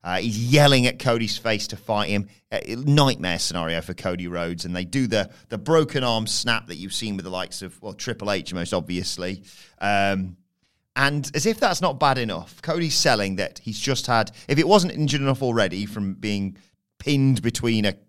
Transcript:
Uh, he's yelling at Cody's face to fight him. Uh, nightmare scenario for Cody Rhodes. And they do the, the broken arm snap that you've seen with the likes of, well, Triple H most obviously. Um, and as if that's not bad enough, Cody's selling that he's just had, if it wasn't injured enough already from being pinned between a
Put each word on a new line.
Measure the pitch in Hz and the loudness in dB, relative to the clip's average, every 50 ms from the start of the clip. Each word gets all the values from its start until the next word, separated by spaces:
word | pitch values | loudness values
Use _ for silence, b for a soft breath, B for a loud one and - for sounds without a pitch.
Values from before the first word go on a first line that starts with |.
| - | -2
Uh, | 85 90 | -2 -2
he's | 92 98 117 104 | 0 0 -2 -2
yelling | 110 117 120 135 147 147 143 139 131 123 | -2 2 4 6 8 8 8 8 6 4
at | 123 - - | 4 0 0
Cody's | - 131 117 117 113 104 - | 0 2 2 2 0 -2 -4
face | - - 117 110 104 - | -2 0 0 0 0 -2
to | - 107 | -6 -10
fight | 98 - - 110 104 104 80 | -12 -4 -2 0 0 2 2
him. | 101 101 101 101 b b b _ | 0 -2 -2 -4 b b b _
Uh, | 107 - - - 107 120 139 | -6 -6 -4 -6 -8 -2 2
nightmare | 147 143 151 143 135 120 - 82 90 87 82 | 4 6 6 6 4 2 0 -2 -2 -2 -2
scenario | - - 85 87 82 82 82 85 | -2 -4 -4 -4 -4 -2 -4 -4
for | 82 - 87 | -4 -6 -10
Cody | - - 95 90 90 90 | -6 -4 -4 -4 -4 -6
Rhodes. | 87 87 87 85 85 87 85 - | -6 -4 -4 -4 -4 -4 -6 -6
And | 90 87 | -6 -6
they | 90 92 | -6 -6
do | 87 123 135 131 | -4 -2 -2 0
the, | 113 110 107 98 B B B B _ | 2 0 0 0 B B B B _
the | 117 | -10
broken | 104 - - 160 160 156 156 - 143 127 | -8 -2 2 2 2 2 2 0 -2 0
arm | 123 113 110 110 | 2 0 0 0
snap | 107 - - - 120 117 110 113 | -2 -4 -2 0 0 0 -2 -2
that | 98 85 | -8 -14
you've | 76 90 95 - | -12 -10 -8 -8
seen | - 113 110 101 | -6 -6 -4 -6
with | 95 85 | -6 -6
the | 92 | -6
likes | 92 92 92 - - - | -6 -6 -6 -6 -8 -12
of, | 98 90 - - | -12 -14 -16 -14
well, | - 104 95 | -14 -14 -12
Triple | - - 127 113 82 98 104 | -10 -8 -8 -8 -6 -2 -2
H | 101 95 - - 90 | -2 -2 -2 -6 -6
most | 90 85 82 - | -6 -4 -2 -2
obviously. | 90 76 73 87 87 90 - - - 90 92 101 - B B B B B B B _ | -2 -2 -2 -4 -4 -4 -4 -6 -6 -6 -6 -6 -8 B B B B B B B _
Um, | - 101 104 98 98 98 98 95 95 92 87 _ _ _ _ _ _ _ _ _ _ _ _ | 0 2 2 4 4 2 2 0 -2 -6 -8 _ _ _ _ _ _ _ _ _ _ _ _
and | 127 139 139 147 147 135 139 - | 0 0 2 2 0 -4 -2 -4
as | 139 127 | -2 0
if | 220 220 220 | 0 0 2
that's | - 202 170 - | 0 0 0 0
not | 170 175 135 131 | -2 -2 0 2
bad | 151 143 135 | 2 2 4
enough, | 127 120 110 92 80 85 - - - | 2 0 -2 -4 -6 -8 -12 -18 -12
Cody's | - - 160 175 170 156 131 | -6 -4 -2 -2 -2 0 0
selling | - - 151 123 107 101 98 95 | 2 4 4 4 4 2 -2 -2
that | 90 95 - - - | -2 -4 -4 -6 -10
he's | - 117 107 - | -10 -10 -8 -4
just | - 139 135 - - | -2 -2 -2 -2 0
had, | - 120 113 107 - B B B | 2 2 2 2 0 B B B
if | B 143 147 | B 2 2
it | 156 | 4
wasn't | 156 202 208 175 180 - | 4 4 4 4 -2 -2
injured | - 151 139 123 143 | -2 -2 0 0 0
enough | 139 135 131 131 | 0 0 0 0
already | 135 123 113 117 101 92 85 95 104 | 0 0 2 2 2 2 0 -4 -6
from | 104 107 113 101 95 95 | -6 -6 -6 -6 -6 -6
being | - 95 107 104 101 98 95 95 b b b b _ _ _ _ _ | -4 -4 -4 -2 -2 -2 -4 -6 b b b b _ _ _ _ _
pinned | - 151 147 139 135 135 131 113 | -4 0 2 4 4 4 4 4
between | - 117 - - - 117 113 110 104 | 0 -2 -2 0 0 0 2 2 2
a | 101 95 - _ | 0 0 -2 _